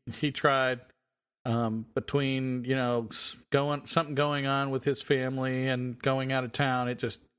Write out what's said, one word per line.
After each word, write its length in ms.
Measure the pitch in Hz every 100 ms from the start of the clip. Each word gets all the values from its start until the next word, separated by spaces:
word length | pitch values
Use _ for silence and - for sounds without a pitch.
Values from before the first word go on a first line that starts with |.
| - -
he 140 | 151
tried, 500 | - 151 135 131 120 - _ _ _ _ _ -
um, 400 | 117 113 110 110
between, 720 | - - 143 135 131 131 127 123
you 100 | 131
know, 320 | 123 120 113
s-, 260 | - - - -
going, 340 | 139 143 147 135
something 300 | 170 151 139
going 300 | 147 143 139
on 240 | 139 139
with 120 | 135
his 180 | 143 135
family 640 | - 135 131 131 131 127 131
and 320 | 127 123 123
going 300 | 139 135 131
out 120 | 135
of 80 | 123
town. 360 | - 139 127 123
It 80 | 117
just, 240 | 117 - _